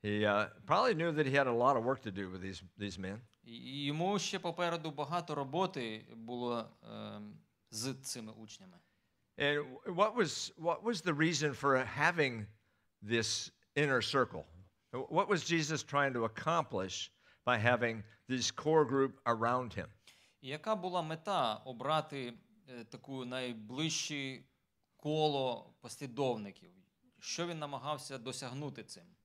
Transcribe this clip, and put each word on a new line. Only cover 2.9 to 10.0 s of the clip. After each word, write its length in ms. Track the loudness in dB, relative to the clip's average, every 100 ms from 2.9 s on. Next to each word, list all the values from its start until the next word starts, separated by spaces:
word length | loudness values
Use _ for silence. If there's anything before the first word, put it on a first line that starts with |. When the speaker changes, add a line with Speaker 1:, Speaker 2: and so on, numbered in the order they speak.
| -6
Speaker 1:
men. 200 | -8 -8 -14 _
Speaker 2:
І, 80 | -20 -16
і 280 | -10 -6 -4
йому 340 | 0 0 0
ще 200 | -2 -4
попереду 520 | -4 -2 0 0 -4
багато 440 | -6 -4 -4 -4 -4
роботи 720 | -2 0 0 0 -6 -8 -12 -16
було, 540 | -8 -4 -2 -2 -6 -14
ем, 540 | -16 -12 -10 -10 -14 -16 _ _ _
з 220 | -6 -6
цими 380 | -6 -10 -10 -12
учнями. 480 | -14 -18 -18 -20 -20 _ _ _ _ _ -2
Speaker 1:
And 280 | 0 0 -2 -8 -6
what 300 | 2